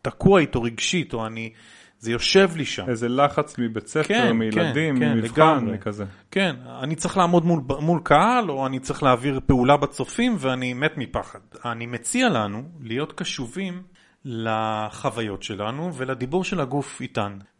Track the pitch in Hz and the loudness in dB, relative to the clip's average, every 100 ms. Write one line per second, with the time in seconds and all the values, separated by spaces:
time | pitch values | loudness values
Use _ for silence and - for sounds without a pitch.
0 | - - 185 196 143 127 117 113 - 180 | -10 2 6 6 4 0 -2 -4 -2 -2
1 | 131 117 110 113 113 110 - - - _ | -2 -6 -8 -8 -12 -14 -20 -20 -20 _
2 | 113 117 - 190 190 165 127 - 117 113 | -4 -2 4 6 4 2 -6 -4 -4 -2
3 | 120 127 143 147 147 - 117 110 - 156 | -2 2 2 2 -4 -4 -4 -4 -4 -2
4 | 151 220 247 113 110 107 - 139 160 131 | 0 2 2 2 0 0 0 0 0 2
5 | 120 113 113 120 160 143 117 98 110 104 | 2 2 0 4 4 4 0 -4 -6 -8
6 | 98 - - 190 190 123 123 123 135 160 | -10 -12 -6 -2 -2 -2 -12 -10 -6 -4
7 | 180 190 175 175 165 165 127 139 156 170 | -2 2 4 4 4 2 0 -2 0 0
8 | - 147 208 247 196 135 135 131 - 139 | 4 6 6 4 0 -2 -2 -4 -6 0
9 | 139 123 135 135 - 131 123 143 139 - | 4 4 2 -2 2 4 6 6 4 -2
10 | 127 - 247 208 131 127 127 123 151 156 | -6 0 0 2 0 -2 -2 -2 -2 -2
11 | 113 110 92 101 _ - 120 117 120 120 | -6 -6 -8 -14 _ -10 -6 -6 -6 -8
12 | - 247 254 131 104 107 147 165 117 120 | -4 0 2 2 0 -4 -10 -14 -6 -4
13 | 156 - 170 - 120 185 190 180 180 _ | -4 -6 -8 -6 -8 -6 -8 -8 -16 _
14 | _ _ 139 113 113 110 110 107 107 - | _ _ -8 -4 -2 0 0 -2 -6 -4
15 | 139 113 110 95 - 98 104 135 175 135 | -6 -4 -6 -6 -8 -6 -6 -6 -8 -8
16 | 131 131 127 170 180 180 131 143 135 - | -6 -6 -4 -4 -2 -4 -2 -4 -6 -10
17 | 127 - 101 98 101 | -8 -4 -6 -8 -18